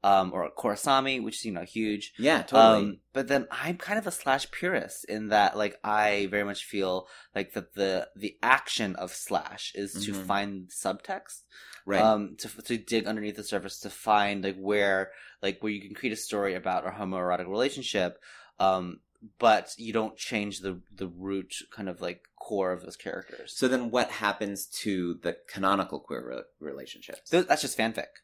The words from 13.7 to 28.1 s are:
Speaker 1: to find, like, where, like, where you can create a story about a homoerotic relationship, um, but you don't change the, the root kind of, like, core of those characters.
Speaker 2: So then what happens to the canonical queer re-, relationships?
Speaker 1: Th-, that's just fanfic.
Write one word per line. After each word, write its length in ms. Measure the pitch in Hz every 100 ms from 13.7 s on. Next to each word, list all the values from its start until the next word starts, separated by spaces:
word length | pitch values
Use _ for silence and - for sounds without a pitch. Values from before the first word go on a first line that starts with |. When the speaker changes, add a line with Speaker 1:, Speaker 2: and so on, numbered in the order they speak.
| -
Speaker 1:
to 100 | 101
find, 520 | - - 107 101 101
like, 120 | 95 95
where, 560 | 95 104 101 95 95 - - -
like, 180 | 98 92
where 100 | 110
you 100 | 104
can 120 | 95
create 200 | 101 127
a 20 | 110
story 400 | - 107 101 92
about 300 | 90 90 92
a 40 |
homoerotic 560 | 98 98 92 90 87 90
relationship, 720 | 101 131 139 127 101 90 - - - - _
um, 420 | 95 92 90 85 _ _ 110 _
but 340 | 117 107 - -
you 160 | 113
don't 240 | 110 110 -
change 420 | - 113 104 98
the, 200 | 95 90 -
the 160 | 101 95
root 460 | 85 95 98 92 - -
kind 180 | - 98
of, 120 | 87
like, 260 | 87 90 _ _
core 320 | - 104 92
of 100 | 90
those 140 | - -
characters. 580 | - 87 - - - -
Speaker 2:
So 120 | 131
then 240 | 127 120
what 180 | 123 123
happens 560 | - 104 101 104 98 - -
to 340 | 110 95 87 85
the 160 | 87 85 -
canonical 520 | - 95 98 90 71
queer 280 | - 64 62
re-, 400 | 62 - _ 76
relationships? 600 | 69 65 - - - -
Speaker 1:
Th-, 180 | 165 180
that's 140 | 151
just 160 | 123 -
fanfic. 300 | 113 113 76